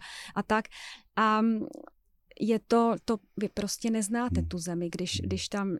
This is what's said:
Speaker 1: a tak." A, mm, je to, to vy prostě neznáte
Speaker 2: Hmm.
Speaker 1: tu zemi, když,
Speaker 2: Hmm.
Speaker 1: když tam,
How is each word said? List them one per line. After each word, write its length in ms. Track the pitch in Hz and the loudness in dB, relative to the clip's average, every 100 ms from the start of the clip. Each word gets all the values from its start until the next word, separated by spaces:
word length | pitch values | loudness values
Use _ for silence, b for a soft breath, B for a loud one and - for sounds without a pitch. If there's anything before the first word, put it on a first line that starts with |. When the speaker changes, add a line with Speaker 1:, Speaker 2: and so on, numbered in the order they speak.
| B B B - | B B B -4
Speaker 1:
a 80 | |
tak." 220 | 202 214 - B B B B - | 2 2 0 B B B B 2
A, 260 | 220 214 | 4 4
mm, 240 | 226 220 - - - _ _ _ _ - | 4 2 -2 -10 -18 _ _ _ _ -4
je 200 | 214 220 - | 0 2 4
to, 280 | 233 233 196 - | 4 4 2 0
to 120 | 220 _ - | -4 _ -6
vy 120 | 208 | -4
prostě 420 | - 202 - 233 | -2 -4 -2 0
neznáte 480 | 220 202 233 247 - | 0 0 0 0 0
Speaker 2:
Hmm. 80 | 82 | 0
Speaker 1:
tu 80 | 180 | -4
zemi, 320 | 170 170 175 | -4 -4 -4
když, 300 | 175 185 - | -4 -4 -4
Speaker 2:
Hmm. 80 | 185 | -2
Speaker 1:
když 200 | 190 - | -4 -2
tam, 260 | 202 196 175 | -2 -2 -2